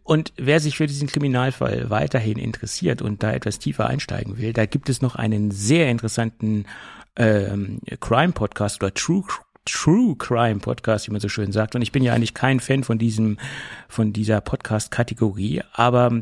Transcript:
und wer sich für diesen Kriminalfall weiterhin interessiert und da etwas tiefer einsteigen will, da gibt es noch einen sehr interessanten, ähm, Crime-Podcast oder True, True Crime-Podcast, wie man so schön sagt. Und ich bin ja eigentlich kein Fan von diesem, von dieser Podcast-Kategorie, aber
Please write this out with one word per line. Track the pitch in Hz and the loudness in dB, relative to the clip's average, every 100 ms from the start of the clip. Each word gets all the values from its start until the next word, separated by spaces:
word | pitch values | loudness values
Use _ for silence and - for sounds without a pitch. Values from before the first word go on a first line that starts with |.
und | - 156 156 - | 0 0 0 -2
wer | 127 156 | 2 2
sich | 151 - | 2 0
für | 151 | -2
diesen | 139 147 | -2 -4
Kriminalfall | - 143 123 131 127 123 113 120 | 0 0 2 0 0 -2 -2 -2
weiterhin | 107 147 131 110 113 | 0 0 0 -2 -2
interessiert | 113 110 - - 175 131 | -4 -6 -8 -4 -2 0
und | - 104 | -2 -2
da | 107 | -2
etwas | 127 104 104 | -2 -4 -4
tiefer | - - 113 | -4 -2 -2
einsteigen | 131 - - 110 104 | -2 -4 -6 -6 -6
will, | 110 | -4
da | 113 110 | 0 0
gibt | - - | 0 -2
es | 127 | -2
noch | 127 - | -2 -2
einen | 113 107 104 | -2 0 0
sehr | 98 104 160 151 | 0 2 4 4
interessanten, | 117 110 - 113 - 110 107 101 - - - - - | 2 -2 -2 -2 -2 -2 -2 -4 -12 -18 -20 -10 0
ähm, | 113 104 101 101 101 110 - - | 4 4 2 -2 -4 -6 -10 -10
Crime-Podcast | - 117 175 - 107 - 104 - | 0 2 4 2 -4 -2 -4 -2
oder | 98 | -2
True, | - - 180 - - - _ - | -2 0 0 -2 -8 -12 _ -8
True | - - 190 247 131 | 0 4 6 4 0
Crime-Podcast, | - 117 117 101 123 117 - 107 - | 0 2 2 2 -2 -2 0 0 -2
wie | |
man | 104 | -4
so | 101 | -2
schön | - 101 | -2 0
sagt. | 101 110 123 | 0 0 0
Und | |
ich | 117 | 0
bin | 139 | 2
ja | 127 | 2
eigentlich | 120 113 | 2 0
kein | - 131 131 | 0 2 2
Fan | - 135 | 2 0
von | 131 113 | 0 0
diesem, | 113 110 110 104 135 - - - - | 0 2 0 0 -6 -12 -14 -16 -8
von | - 107 | -2 0
dieser | 107 107 107 | 0 0 0
Podcast-Kategorie, | - - - 107 - - 120 117 113 98 101 147 - | 0 -6 -2 -4 -2 -2 -4 0 0 0 -2 -2 -4
aber | - 120 123 123 117 | 0 4 4 4 2